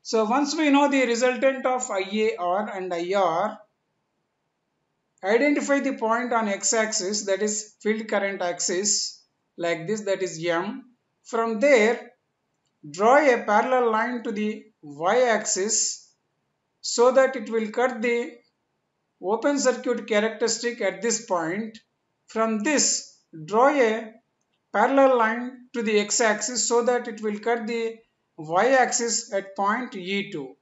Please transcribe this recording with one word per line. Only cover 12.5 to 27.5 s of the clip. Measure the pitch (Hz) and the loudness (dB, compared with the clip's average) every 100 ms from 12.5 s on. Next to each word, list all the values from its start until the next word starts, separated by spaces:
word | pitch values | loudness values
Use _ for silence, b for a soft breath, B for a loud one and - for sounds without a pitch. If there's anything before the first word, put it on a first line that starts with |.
| _ _ _ 151 | _ _ _ -16
draw | 156 220 285 | 0 6 6
a | 294 233 | 6 2
parallel | 214 208 254 254 240 | 2 2 2 2 2
line | 220 240 247 | 0 -2 -4
to | 226 | -6
the | 208 214 220 - _ | -4 -4 -6 -14 _
y-axis | 151 143 175 240 247 214 214 185 202 220 - - - _ _ _ _ _ _ _ | -18 -4 0 4 4 2 -2 -2 0 0 -2 -6 -16 _ _ _ _ _ _ _
so | - - 247 | -6 2 4
that | 254 262 | 6 2
it | 262 214 | 0 -4
will | 226 214 | -4 -2
cut | 240 254 226 | -2 -2 0
the | 240 233 285 - _ _ _ _ _ _ _ _ | -2 -2 -4 -12 _ _ _ _ _ _ _ _
open | 180 220 285 285 | -4 0 0 2
circuit | 254 240 254 233 - | 0 0 -4 -4 0
characteristic | 208 220 220 226 226 240 233 | 0 0 -2 -2 -2 -4 -2
at | 196 175 | -4 -2
this | 226 214 | -4 -4
point. | - 180 160 196 220 214 _ _ _ _ _ | -2 -2 -2 -4 -6 -12 _ _ _ _ _
From | 220 226 214 | -4 -2 0
this, | 208 269 - - - _ _ 160 | 0 2 2 -2 -6 _ _ -16
draw | 156 214 269 | -2 4 4
a | 294 226 220 226 - _ _ _ _ _ | 4 2 0 -8 -20 _ _ _ _ _
parallel | 196 247 269 269 247 | 0 4 6 6 6
line | 220 240 247 - - | 2 0 -8 -12 -10
to | 240 | -4
the | 220 208 | 2 2
x-axis | 208 - 226 208 - 247 - | 2 2 2 2 -2 -2 0
so | 233 | 2
that | 233 247 233 | 2 0 -2
it | 214 | -6
will | 214 208 | -6 -4
cut | 226 | -2